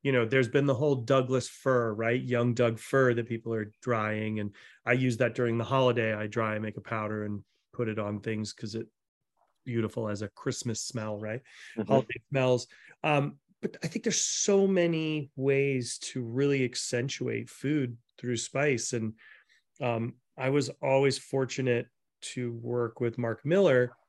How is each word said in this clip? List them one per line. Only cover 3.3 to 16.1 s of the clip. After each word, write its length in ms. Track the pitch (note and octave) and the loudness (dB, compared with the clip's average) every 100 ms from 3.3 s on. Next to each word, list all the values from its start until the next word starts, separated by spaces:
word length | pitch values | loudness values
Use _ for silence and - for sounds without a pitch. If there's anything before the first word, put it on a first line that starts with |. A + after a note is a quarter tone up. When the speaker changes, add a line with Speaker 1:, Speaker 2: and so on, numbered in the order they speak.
| A2+ A2+ | -6 -4
Speaker 1:
are 180 | A2+ G#2 - | -4 -6 -8
drying. 580 | B2+ A2+ G#2+ G#2+ A2 G#2+ | -4 -2 0 -2 -2 -4
And 140 | G#2 - - _ - | -4 -8 -20 _ 0
I 80 | |
use 240 | C3 B2+ A#2 | 2 2 2
that 180 | A#2+ A2+ | 0 2
during 220 | A#2+ A2+ | 0 0
the 60 | |
holiday. 500 | A2 C3+ B2+ A#2+ A2 | 0 4 4 4 0
I 140 | G#2+ G#2+ | -2 -4
dry 280 | A#2 A2 G#2+ | -2 -2 -2
and 80 | |
make 140 | G#2+ G#2 | -4 -8
a 40 | |
powder 420 | - A2+ G#2+ G#2+ | -6 -4 -4 -4
and 200 | G#2 G2+ - _ _ | -4 -6 -10 _ _
put 140 | - A2+ | -6 -4
it 120 | G#2+ | -2
on 200 | G#2 G#2 | -4 -4
things 320 | A2+ G#2+ G#2 | -4 -4 -6
'cause 240 | - A2 A2+ | -8 -8 -8
it's 140 | A#2 _ _ _ _ _ _ _ | -10 _ _ _ _ _ _ _
beautiful 460 | C3 A#2 A2 - G#2+ | -4 -2 -2 -4 -4
as 140 | G2+ | -6
a 60 | G#2 | -8
Christmas 520 | - C3+ - A#2+ G#2+ | -6 -6 -4 -6 -6
smell, 380 | - A#2+ G#2+ G#2 | -6 -8 -6 -6
right? 220 | G#2+ B2 - - - A2+ | -6 -8 -12 -20 -12 -8
Speaker 2:
Mm-hmm. 100 | G#2 | 2
Speaker 1:
Holiday 340 | C3+ - B2 - | 2 2 -8 -4
smells. 360 | C3+ B2+ B2 - - - - | 0 2 2 0 -16 -20 -4
Um, 340 | D#3 D3 C#3+ C#3+ _ _ | 0 2 0 -6 _ _
but 160 | G3+ - | -10 -8
I 40 | E3 | -6
think 160 | - | -4
there's 160 | A3 - | -2 0
so 460 | - - - G3 G3 | -2 0 2 4 4
many 640 | F#3 E3+ D#3+ D#3 D#3 C3+ - | 4 2 2 0 -4 -6 -2
ways 640 | C3+ C3+ C#3 C3 A#2 - | 2 2 2 0 -4 -8
to 240 | - | -8